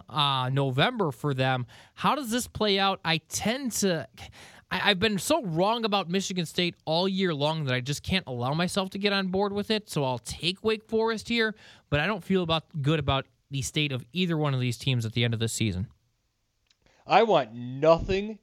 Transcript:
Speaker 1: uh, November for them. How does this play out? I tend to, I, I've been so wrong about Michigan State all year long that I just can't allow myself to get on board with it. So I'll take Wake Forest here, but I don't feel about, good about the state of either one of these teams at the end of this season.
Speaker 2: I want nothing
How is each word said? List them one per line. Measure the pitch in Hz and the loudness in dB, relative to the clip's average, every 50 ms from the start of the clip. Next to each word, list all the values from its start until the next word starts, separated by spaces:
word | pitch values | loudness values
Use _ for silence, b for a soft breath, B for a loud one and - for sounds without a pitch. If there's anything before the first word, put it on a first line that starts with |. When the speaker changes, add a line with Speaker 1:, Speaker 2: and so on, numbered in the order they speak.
| - - | -4 -4
Speaker 1:
uh, | - 151 147 143 135 131 127 127 | -2 0 2 2 2 0 0 0
November | 135 139 139 135 123 135 165 233 254 233 185 151 127 | 2 2 0 2 2 2 2 2 2 0 -2 -2 -2
for | - - 147 139 | -2 -4 -2 0
them. | 127 131 131 131 127 123 B B B B B B | 0 0 0 0 0 -2 B B B B B B
How | - - 190 240 | -2 0 0 2
does | 294 285 220 | 0 -2 -2
this | 220 247 226 - | -2 -2 -4 -4
play | - - 208 208 196 196 | -4 -2 0 2 2 2
out? | 196 196 190 - - | 2 2 0 0 0
I | 165 165 160 - _ | 0 0 0 -2 _
tend | - - - 208 233 277 285 240 - | -6 -4 -2 -2 -2 -2 -4 -4 -2
to, | - - 190 170 156 - - _ - - - B B B B B B B _ | 0 0 0 0 0 -4 -8 _ -20 -20 -20 B B B B B B B _
I, | - 185 - 202 | -4 0 2 2
I've | 208 175 | 2 4
been | 208 220 208 180 | 2 0 0 0
so | - - 302 330 262 | 0 2 2 2 2
wrong | 180 156 160 185 208 233 240 220 | 0 0 2 2 2 2 0 0
about | 214 202 202 180 160 | 0 0 -2 0 -2
Michigan | 175 196 185 - - 180 170 - | -2 -2 -2 -2 -4 -4 -6 -4
State | - - 180 170 - - _ | -2 -2 -2 -2 -2 -6 _
all | - 156 170 185 196 | -2 0 0 2 0
year | 196 185 196 180 156 | 0 0 0 0 0
long | 135 143 151 160 160 151 | 0 0 0 0 -2 -2
that | 131 127 | -2 -2
I | 127 | -2
just | 123 131 147 - | -2 -4 -6 -6
can't | - - 185 185 - | -4 -2 -2 -2 -2
allow | - 127 120 120 127 147 | -4 -6 -4 -2 -2 0
myself | 160 175 175 - 202 190 190 | 0 -2 0 -2 -2 -4 -4
to | - 202 | -4 -2
get | 196 202 202 | 0 0 0
on | 196 190 185 | 0 0 0
board | 175 190 202 202 196 | 0 0 0 0 -2
with | 202 202 - | -4 -2 -2
it. | 220 214 - - | -2 -2 -4 -4
So | - 160 139 | -2 -2 0
I'll | 131 127 117 | 0 -2 -4
take | - - - - 151 170 190 - - | -6 -10 -10 -4 -2 -2 -2 0 -2
Wake | 220 220 220 - | -2 -2 -2 -4
Forest | - 226 220 226 226 226 208 - - | -2 -2 0 0 0 -2 -4 -4 -2
here, | 233 233 220 220 208 B B B B B B _ | 0 0 0 0 -2 B B B B B B _
but | 147 147 | -2 0
I | 151 185 | 0 0
don't | 220 190 170 | -2 -4 -2
feel | - 190 185 | 0 0 0
about, | 175 160 160 160 - _ - 156 | 2 2 0 -2 -2 _ -8 -4
good | 131 143 160 156 | 0 0 0 2
about | 143 139 139 135 131 - _ _ _ _ | 2 0 0 0 -2 -6 _ _ _ _
the | 135 135 | -8 -6
state | 127 - - 156 151 143 | -6 -4 -2 0 0 0
of | 131 120 120 - | -2 -4 -8 -6
either | - 175 185 175 170 | -4 -2 0 0 0
one | 151 151 147 135 | 0 0 0 0
of | 127 | 0
these | 123 123 117 - | 0 -2 -2 -2
teams | - 139 127 120 110 | 0 0 0 0 0
at | 110 - | -2 0
the | 120 120 | 0 0
end | 120 117 | 0 0
of | 107 | -2
this | 113 113 - | -2 -4 -2
season. | - 117 107 95 92 95 - - _ _ _ _ _ _ _ _ _ _ _ _ _ _ _ _ _ b b b b b - | -2 -2 0 0 -2 -4 -6 -10 _ _ _ _ _ _ _ _ _ _ _ _ _ _ _ _ _ b b b b b 4
Speaker 2:
I | 151 190 226 | 4 6 6
want | 226 190 151 127 110 113 | 6 4 4 2 0 -4
nothing | 120 120 123 127 135 147 160 165 165 - - 190 196 208 214 220 202 | -10 -10 -8 -4 2 4 6 6 6 4 0 -2 -2 -2 -4 -8 -12